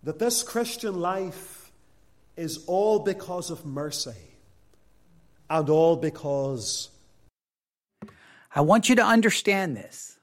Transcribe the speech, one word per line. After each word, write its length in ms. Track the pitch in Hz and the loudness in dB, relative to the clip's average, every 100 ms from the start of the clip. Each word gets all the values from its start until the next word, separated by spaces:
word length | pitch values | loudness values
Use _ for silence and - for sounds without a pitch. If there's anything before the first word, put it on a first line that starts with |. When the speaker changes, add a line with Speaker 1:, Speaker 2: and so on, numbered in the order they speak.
Speaker 1:
that 140 | 147 151 | -8 -2
this 260 | 233 240 | 0 0
Christian 580 | - 226 233 - 220 185 | -2 -4 -4 -4 -6 -4
life 680 | 170 190 190 - - - - _ _ _ _ _ _ - | -2 -2 -6 -10 -18 -20 -20 _ _ _ _ _ _ -10
is 260 | 160 160 - | -8 -8 -2
all 320 | 180 208 214 | 2 4 2
because 500 | 202 190 - 180 170 | 2 -4 -6 -8 -8
of 160 | 170 147 | -10 -8
mercy 720 | 135 147 - 135 104 82 - _ _ _ _ _ _ _ _ _ _ _ | -8 -6 -6 -8 -10 -20 -20 _ _ _ _ _ _ _ _ _ _ _
and 200 | 160 147 | 0 4
all 280 | 156 165 170 | 4 6 4
because 920 | 160 151 151 139 135 131 101 - - _ _ _ _ _ _ _ _ _ _ _ - _ - - _ - | 0 -4 -6 -4 -2 -4 -6 -8 -8 _ _ _ _ _ _ _ _ _ _ _ -20 _ -20 -20 _ 0
Speaker 2:
I 60 | |
want 260 | 151 220 208 | 4 4 6
you 80 | 247 | 4
to 80 | |
understand 720 | 220 226 214 - - 196 185 117 | 6 6 4 2 0 0 0 -6
this. 420 | - - - _ | -10 -18 -20 _